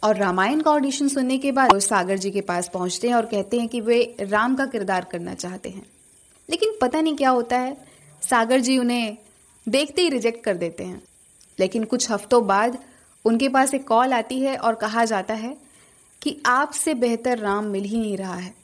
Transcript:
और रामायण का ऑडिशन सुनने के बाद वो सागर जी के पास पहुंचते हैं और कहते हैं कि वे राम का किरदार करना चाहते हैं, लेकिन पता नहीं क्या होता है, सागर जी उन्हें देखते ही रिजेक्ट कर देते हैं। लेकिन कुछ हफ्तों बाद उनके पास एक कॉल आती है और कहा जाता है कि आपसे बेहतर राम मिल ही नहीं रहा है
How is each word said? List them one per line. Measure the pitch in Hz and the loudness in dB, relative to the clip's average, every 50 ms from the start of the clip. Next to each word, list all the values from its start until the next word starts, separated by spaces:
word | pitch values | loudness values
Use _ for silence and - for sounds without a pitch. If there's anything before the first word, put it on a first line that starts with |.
| - | 4
और | 214 214 | 2 2
रामायण | 190 202 196 180 185 190 214 277 311 | 2 2 0 2 2 2 2 2 2
का | 311 320 | 2 4
ऑडिशन | 302 294 269 277 262 - 285 277 | 4 4 2 0 0 0 -2 0
सुनने | 269 277 262 254 262 269 | 0 0 0 0 0 0
के | 269 277 | 0 0
बाद | 262 269 269 247 214 | 2 2 4 4 4
वो | 196 | 4
सागर | 196 - 226 196 175 180 196 196 | 2 0 0 0 2 0 -2 -2
जी | 185 196 | -2 -4
के | 185 202 | -4 -4
पास | 190 196 180 175 180 180 - | -4 -2 -2 -2 -2 -4 -6
पहुंचते | 185 180 180 180 - - 240 | -4 -4 -4 -4 -2 -2 0
हैं | 240 | 2
और | 240 226 | 0 0
कहते | 226 - 202 196 196 - 240 | 0 -2 -4 -4 -2 -2 -2
हैं | 233 226 | -2 -2
कि | 240 240 | -4 -4
वे | 214 220 240 240 240 233 233 - | 0 2 2 2 2 0 -2 -8
राम | 202 196 202 208 214 247 262 | -6 0 0 2 2 2 0
का | 262 269 | 0 -2
किरदार | - - 226 196 185 190 185 180 | -2 -2 -6 -2 -2 -2 -2 -2
करना | - - 175 170 180 185 | -4 -8 -8 -8 -8 -10
चाहते | 180 - 180 185 196 _ - | -10 -10 -10 -12 -10 _ -14
हैं, | 185 196 196 - _ _ _ _ _ _ _ _ _ _ _ - | -14 -14 -18 -20 _ _ _ _ _ _ _ _ _ _ _ -6
लेकिन | 311 349 - 440 440 - | -2 0 0 -2 0 0
पता | 262 247 254 311 | 0 0 2 2
नहीं | 320 320 302 | 0 0 0
क्या | 277 277 262 | 2 2 4
होता | 254 247 233 240 247 247 | 4 2 2 0 0 -2
है, | 254 262 277 277 - - - _ - - - - - - | 0 -2 -6 -10 -16 -20 -20 _ -20 -20 -16 -12 -4 0
सागर | 247 233 226 226 254 262 | 2 2 4 4 2 2
जी | 247 240 269 262 | 4 4 2 2
उन्हें | 247 240 240 240 233 220 208 214 - - _ _ _ _ _ _ _ - | 2 2 0 0 -2 -4 -6 -12 -18 -20 _ _ _ _ _ _ _ 0
देखते | 208 269 294 294 285 - | 2 2 2 2 0 2
ही | 359 339 | 2 2
रिजेक्ट | 277 254 202 233 226 233 - | 2 2 0 0 -2 -2 -2
कर | 226 196 175 | -2 -2 -2
देते | 175 170 165 - 180 | -2 -6 -6 -8 -12
हैं। | 180 180 - - _ _ _ _ _ _ _ - _ _ - | -12 -12 -14 -16 _ _ _ _ _ _ _ -20 _ _ -2
लेकिन | 190 190 - 233 220 | -2 0 0 -2 -2
कुछ | 214 - 240 - - | -2 -2 -2 -2 -2
हफ्तों | 226 202 202 - 262 240 226 196 | -2 -4 0 4 4 4 4 4
बाद | 196 196 214 233 240 254 - - - - _ _ _ _ _ | 2 2 2 0 -2 -4 -14 -18 -20 -20 _ _ _ _ _
उनके | - 226 233 269 269 | 2 2 2 2 2
पास | 262 269 262 269 277 | 4 4 2 4 2
एक | 269 269 - | -4 -2 2
कॉल | 226 226 247 262 254 | 2 4 4 4 2
आती | 233 220 - 254 262 | 0 -2 -2 -4 -2
है | 262 269 269 - | -2 -2 -2 0
और | - 226 226 | 0 -2 0
कहा | 226 233 220 214 233 233 | 0 -2 -2 0 0 0
जाता | 220 220 196 185 - 214 | 2 0 -2 -2 -4 -6
है | 220 214 240 285 - - _ _ - _ _ _ _ _ _ _ _ | -6 -6 -8 -10 -12 -18 _ _ -20 _ _ _ _ _ _ _ _
कि | - 294 285 294 - | -6 -6 -6 -2 0
आपसे | 262 247 254 294 294 285 - - 330 311 | 0 2 2 0 -2 -2 -4 -2 -2 0
बेहतर | 247 240 240 233 226 233 254 247 233 | 0 0 0 0 0 0 -2 -2 -2
राम | 214 208 196 208 214 | -2 -2 -2 -2 -2
मिल | 214 202 196 202 | -4 -4 -4 -4
ही | 202 214 233 | -4 -4 -4
नहीं | 226 214 202 190 | -2 -2 -4 -6
रहा | 190 190 180 | -6 -8 -8
है | 185 180 180 214 _ | -8 -10 -12 -14 _